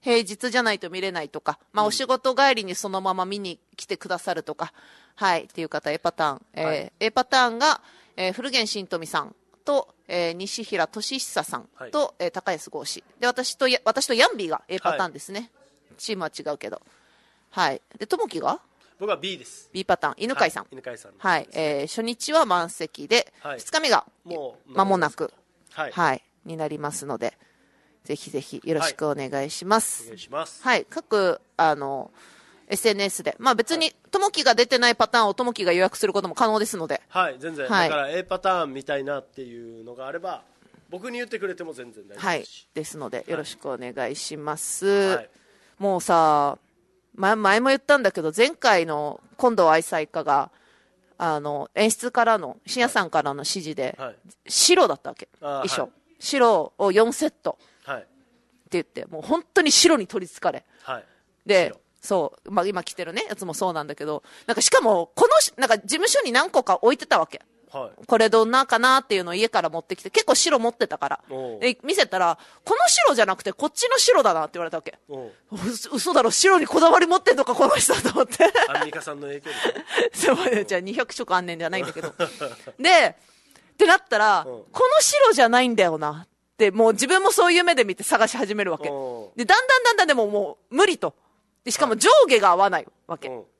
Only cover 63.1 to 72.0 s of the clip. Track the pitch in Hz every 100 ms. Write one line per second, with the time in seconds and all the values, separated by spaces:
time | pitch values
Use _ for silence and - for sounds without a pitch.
63.1 | 190 427 208 185 156 185 160 151 151 147
64.1 | 151 _ - - 175 - 523 233 190 170
65.1 | - 466 622 - - 254 220 202 277 415
66.1 | 554 415 240 349 214 208 185 226 285 -
67.1 | 220 160 - _ _ _ 139 117 - -
68.1 | 226 220 220 220 254 269 226 247 262 262
69.1 | 196 175 180 226 202 165 165 - 185 196
70.1 | - 440 247 339 294 233 - 233 151 139
71.1 | 139 _ 131 131 110 247 247 262 392